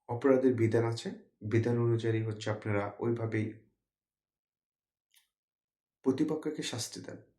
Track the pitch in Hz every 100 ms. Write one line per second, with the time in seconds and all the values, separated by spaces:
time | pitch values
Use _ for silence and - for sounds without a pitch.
0 | - 120 139 127 131 117 113 113 117 117
1 | 196 - - - 107 113 120 120 117 113
2 | 113 113 110 107 - 104 110 101 101 -
3 | 120 117 113 110 107 - _ _ _ _
4 | _ _ _ _ _ _ _ _ _ _
5 | _ _ _ _ _ _ _ _ _ _
6 | 135 131 151 156 156 151 143 117 - -
7 | - - -